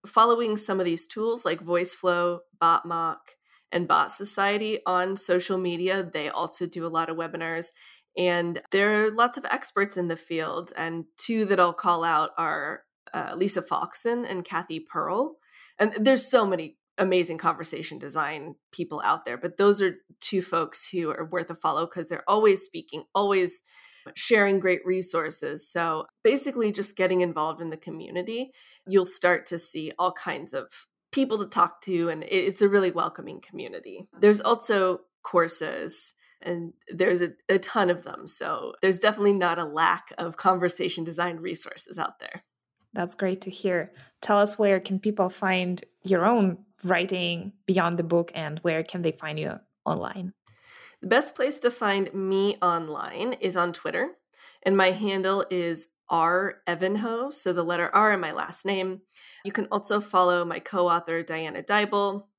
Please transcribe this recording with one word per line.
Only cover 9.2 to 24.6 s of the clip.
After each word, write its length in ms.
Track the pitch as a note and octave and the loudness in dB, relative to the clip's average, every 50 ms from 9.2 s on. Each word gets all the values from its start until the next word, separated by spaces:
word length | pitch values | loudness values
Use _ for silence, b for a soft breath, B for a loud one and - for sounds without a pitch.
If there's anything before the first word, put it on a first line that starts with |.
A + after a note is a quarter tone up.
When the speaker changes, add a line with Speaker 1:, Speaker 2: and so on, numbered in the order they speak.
| A#3+ B3 A#3+ C#4 | 2 2 2 -6
Speaker 1:
of 80 | - | -4
experts 500 | - - - - - _ G3 G3 G3+ - | -4 -4 -4 -4 -4 _ -2 -2 0 -2
in 120 | F#3 F3 E3+ | -4 -2 -2
the 80 | E3 | -4
field, 560 | D#3+ - - E3+ D#3+ D#3+ D#3 - E3+ F3+ F3 - | -6 -6 -6 -4 -4 -4 -4 -6 -6 -8 -10 -10
and 300 | - D#3+ E3 E3 E3 D#3+ _ _ | -8 -6 -6 -6 -8 -10 _ _
two 300 | - - - A3+ A3 G#3+ | -6 -2 -2 0 0 2
that 120 | F#3+ G3 F#3 | 4 6 6
I'll 140 | F3+ F3 | 6 4
call 320 | E3+ - - F#3 E3+ E3 E3 | 4 0 2 2 2 2 2
out 260 | E3 D#3+ D3+ D#3 - - | 2 2 2 2 0 -2
are, 480 | - E3 D#3 D3+ D#3 C#3+ D3+ - - _ _ _ _ _ - | -4 -2 -2 -2 -2 -4 -6 -8 -10 _ _ _ _ _ -10
uh, 220 | - - D3 - - | -8 -8 -6 -6 -2
Lisa 280 | E3 F#3+ G3+ - F3+ | -2 0 0 0 -2
Foxen 600 | E3+ - - - - - - - - A#3 A#3+ A#3+ A#3+ - | -2 -2 -2 -2 -2 -6 -8 -6 -2 -2 -2 -2 -4 -4
and 160 | F#3+ F3+ F3+ | -6 -8 -8
Kathy 340 | - F#3 E3 F3 - D#3+ D#3+ | -6 -6 -6 -6 -6 -10 -10
Pearl. 600 | D#3+ _ - E3 D3+ D3+ F3+ G#3+ C#4 D#4+ - b b b b b b b b b | -10 _ -6 -4 -4 -2 -2 -2 -2 -4 -6 b b b b b b b b b
And 160 | G#3 G#3+ - - | 0 2 2 4
there's 320 | G#3+ G#3+ C4+ A#3+ B3 - | 6 6 6 6 4 4
so 160 | - A#3+ G#3+ | 4 4 4
many 300 | G3 F#3 E3 D#3+ D#3 _ _ _ _ _ | 4 0 -2 -2 -8 _ _ _ _ _
amazing 420 | - F#3 F#3+ F#3 F3+ E3+ F3 D#3+ E3 | 0 2 4 4 2 2 2 -4 0
conversation 600 | - E3+ E3 C#3 E3 - - - D#3 - D#3 - | 0 0 0 0 -6 -10 -8 -8 -10 -10 -10 -12
design 560 | - C#3+ C3+ D#3 D3 C#3+ D#3 D3 C#3 D#3+ C#3+ _ _ _ | -12 -6 -2 -2 -2 -2 -4 -8 -12 -14 -16 _ _ _
people 320 | - - E3+ - D3+ D3 - | -8 -8 -8 -8 -6 -2 0
out 200 | G#2+ D#3 D#3+ - | 0 0 0 -2
there, 120 | - D3 | -8 -8
but 200 | B2 - F3 F3 | -6 -6 -8 0
those 260 | - G3 G3+ G3+ G3+ | 4 6 6 6 6
are 140 | G3 F3+ F3+ - _ _ - _ | 2 0 0 -4 _ _ -12 _
two 200 | - - G#3 F#3+ | -4 -2 -2 -2
folks 480 | F3+ - F3 E3 D#3+ D#3+ - - - - | -2 0 -2 -2 -2 -2 -4 -6 -6 -4
who 220 | - F3+ E3 D3+ | -4 -4 -4 -4
are 140 | C#3+ - D#3+ | -4 -6 -6
worth 260 | D#3+ F3 F3 E3+ - | -4 -4 -4 -4 -6
a 40 | E3 | -10
follow 320 | - - D#3+ C#3+ D3 E3+ E3+ | -4 -2 0 0 0 -2 -4
'cause 180 | - F3+ D#3+ | -6 -10 -8
they're 240 | - E3+ - - - | -8 -8 -6 0 2
always 320 | G3 G#3+ A3 G#3+ F#3+ F#3+ | 2 6 6 6 6 4
speaking, 400 | - - - E3 E3 - D3 D#3 - _ | 0 -8 -10 -14 -14 -12 -12 -14 -14 _
always 500 | _ F#3+ G3+ G3+ G3 F#3+ F3+ F3 F3+ - B B B B B B B B B B - | _ 0 2 4 4 2 2 0 -2 -8 B B B B B B B B B B -6
sharing 460 | - - - A#3 G#3+ G3+ G3+ G3 G3 | -4 2 4 6 6 6 4 4 2